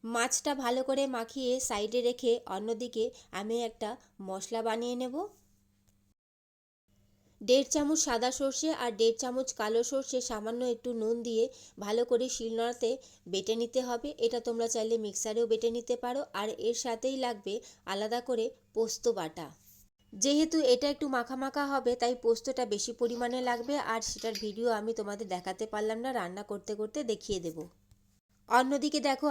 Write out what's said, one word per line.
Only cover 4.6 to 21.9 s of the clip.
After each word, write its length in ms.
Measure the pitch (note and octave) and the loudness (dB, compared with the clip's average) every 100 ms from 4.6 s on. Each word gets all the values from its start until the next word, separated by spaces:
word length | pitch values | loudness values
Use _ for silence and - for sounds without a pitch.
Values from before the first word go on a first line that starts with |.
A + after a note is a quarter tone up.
বানিয়ে 340 | A3+ A3+ A#3+ B3 | 0 0 -2 -2
নেব। 200 | B3+ C#4 G#4 - _ _ _ _ _ _ _ _ _ _ _ _ _ _ _ _ _ _ _ _ | -2 -4 -6 -10 _ _ _ _ _ _ _ _ _ _ _ _ _ _ _ _ _ _ _ _
দেড় 260 | G#3 B3+ C4+ | 6 6 6
চামচ 260 | D#4 C#4+ D#4 | 2 2 2
সাদা 320 | D4 A#3 B3 | 2 2 0
সর্ষে 380 | C4 C#4 C4 D#4 D#4 | 0 -2 0 -2 0
আর 80 | A#3+ G#3 | -2 4
দেড় 200 | A3+ A3+ | 2 4
চামচ 280 | B3+ B3 C4 | -2 -2 -4
কালো 280 | - G#3+ A3+ | -2 0 2
সর্ষে 360 | A#3+ C4+ C4+ B3+ | 2 -2 -2 -4
সামান্য 400 | B3 A3 G#3+ A#3 B3 | -2 -4 -4 -2 -2
একটু 160 | A#3 B3 | -2 -4
নুন 220 | A#3 A3 A#3 | -2 0 -2
দিয়ে 200 | A#3 A3+ B3 - - - | 0 2 2 -2 -20 -10
ভালো 240 | G3+ A3+ A#3+ | -2 0 4
করে 200 | A#3+ B3+ | 2 2
শিলনোড়াতে 600 | - A3+ A3+ A#3 A#3+ A3+ C4 - - - | -2 -4 0 -2 0 -2 -2 -8 -20 -4
বেটে 280 | F#3+ F#3+ A3+ | -4 0 0
নিতে 240 | A#3 B3+ | 2 0
হবে। 280 | B3+ A#3+ C#4+ D4+ | 0 -2 -4 0
এটা 200 | A3+ A#3 A#3 | 0 0 -2
তোমরা 200 | A3+ A3+ | -2 0
চাইলে 280 | A#3 A3 A3+ | 0 2 0
মিক্সারেও 480 | G#3+ F#3+ A3 G#3+ A#3 | 0 -4 -2 0 2
বেটে 220 | A3 A3+ | 2 2
নিতে 240 | A#3 A#3 A#3+ | 0 -2 -2
পারো। 180 | B3 B3+ C#4+ | -2 -4 -4
আর 160 | - G#3+ - | -4 -4 -2
এর 180 | A3 A#3+ | 0 0
সাথেই 340 | B3+ A3+ B3+ C4+ | -2 0 0 0
লাগবে 360 | B3 A3 G3 G#3+ - - - | -2 -2 -4 -6 -8 -16 -6
আলাদা 340 | G3 G#3+ A#3+ | -4 -2 -2
করে 240 | A#3+ A#3 A3+ - _ | 0 0 0 -4 _
পোস্ত 320 | G#3+ A3+ - A#3+ G3 | -2 0 2 0 0
বাটা। 300 | D#3+ E3+ D3 - - - - _ _ | -2 -6 -12 -14 -20 -20 -20 _ _
যেহেতু 440 | G3+ B3 D4 D#4 D#4+ C4+ | 0 4 4 4 4 6
এটা 140 | B3 C#4+ | 6 4
একটু 160 | C#4+ D4 B3+ | 0 -2 -2
মাখা 200 | A#3+ C4 | -2 -4
মাখা 280 | C4+ C#4+ C#4+ | -4 -2 0
হবে, 200 | C#4 B3 | 0 0